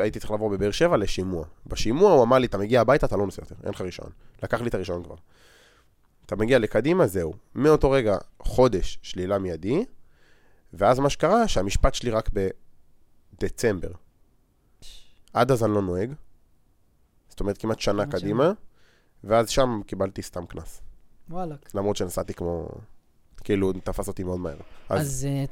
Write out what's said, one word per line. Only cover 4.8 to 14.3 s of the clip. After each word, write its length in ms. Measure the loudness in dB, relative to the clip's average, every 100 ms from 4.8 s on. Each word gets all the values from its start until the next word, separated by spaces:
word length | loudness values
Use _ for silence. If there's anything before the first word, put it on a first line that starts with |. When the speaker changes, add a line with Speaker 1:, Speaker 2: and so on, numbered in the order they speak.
| -4 -6
Speaker 1:
כבר. 120 | -8 -16 -20 _ _ _ _ _ _ _ _ _ -8
אתה 100 | -2
מגיע 220 | 4 4
לקדימה, 480 | 4 2 2 4 2
זהו. 260 | 2 -4 -6 _
מאותו 360 | 0 4 6 4
רגע, 260 | 2 2 0 -4 -8
חודש 580 | -2 4 4 4 -2 -4
שלילה 360 | -8 -6 -2 -2
מיידי, 460 | -2 -6 -2 -2 -4 -10 -20 _ _ _ _ _ _
ואז 260 | 0 2 4
מה 120 | 2
שקרה, 380 | 0 2 2 2
שהמשפט 460 | 0 0 2 2
שלי 160 | 2 -2
רק 200 | -2 -2 -2 -2 -4 -16 -20 _ _ _ _ _ -6
בדצמבר. 500 | -6 -2 -2 0 -6 -12 _ _ _